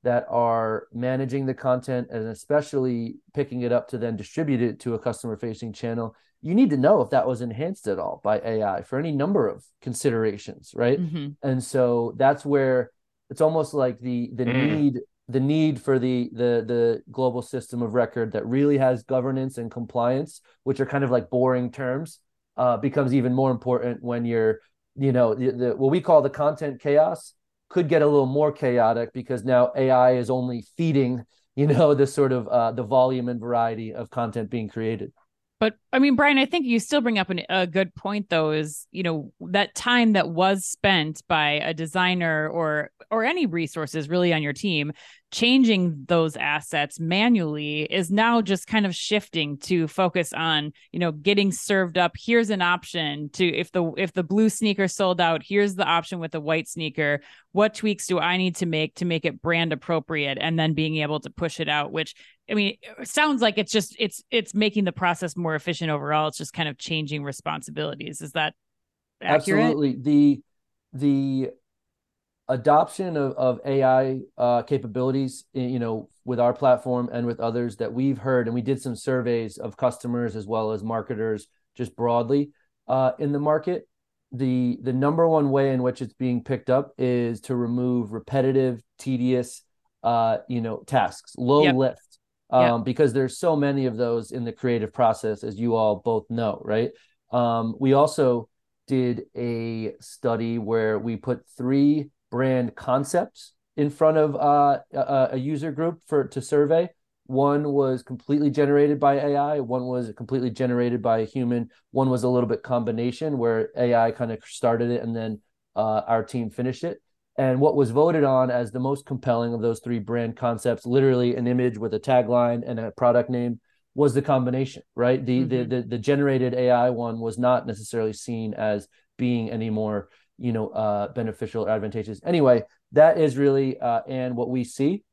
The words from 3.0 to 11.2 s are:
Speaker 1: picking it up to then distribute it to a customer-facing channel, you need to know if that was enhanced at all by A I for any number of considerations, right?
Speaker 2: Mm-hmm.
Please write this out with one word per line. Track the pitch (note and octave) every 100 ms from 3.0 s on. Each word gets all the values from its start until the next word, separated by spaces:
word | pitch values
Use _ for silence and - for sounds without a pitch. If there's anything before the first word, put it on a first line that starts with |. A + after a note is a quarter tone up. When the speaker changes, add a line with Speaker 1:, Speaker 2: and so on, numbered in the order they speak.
| A2+ - _
Speaker 1:
picking | - C3+ B2
it | A#2+
up | A#2+ -
to | B2
then | A#2 G#2+
distribute | G2+ - D#3 B2+
it | A#2 G2+
to | B2
a | A2+
customer-facing | B2 A2+ A#2 G#2+ A#2 G#2+ A#2
channel, | G#2 A#2 A#2 A2+ _ _ _
you | D3+ G3
need | B3
to | C#3+
know | C#3+ G3
if | A#2+
that | C3+ B2+
was | A#2
enhanced | A#2+ A2 E3 G3 A2
at | F#2
all | D#2 -
by | G#2 G#2
A | A2+ A2
I | G#2 F#2
for | - C3+
any | D#3+
number | C#3+ D#3 G3+ A2
of | - _ _
considerations, | - A#2 C#3 A#2 A2 G2+ - - -
right? | - A#2+ C#3+
Speaker 2:
Mm-hmm. | E3+ D#3+